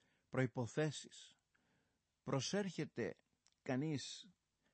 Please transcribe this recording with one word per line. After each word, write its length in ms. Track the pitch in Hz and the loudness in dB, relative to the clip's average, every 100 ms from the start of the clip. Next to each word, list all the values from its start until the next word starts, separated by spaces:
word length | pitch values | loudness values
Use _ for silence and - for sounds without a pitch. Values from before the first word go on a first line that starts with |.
| _ _ _ | _ _ _
προϋποθέσεις 1120 | 123 131 - 117 - 156 - - - - - _ _ _ _ _ _ _ _ | 2 2 2 0 2 2 0 -8 -14 -18 -20 _ _ _ _ _ _ _ _
προσέρχεται 960 | - 139 - 190 196 - 147 - 104 - _ _ _ _ | -2 0 2 0 0 -2 -4 -2 -2 -4 _ _ _ _
κανείς 680 | - 127 156 143 - - - - _ _ _ | -2 0 2 0 -2 -10 -16 -20 _ _ _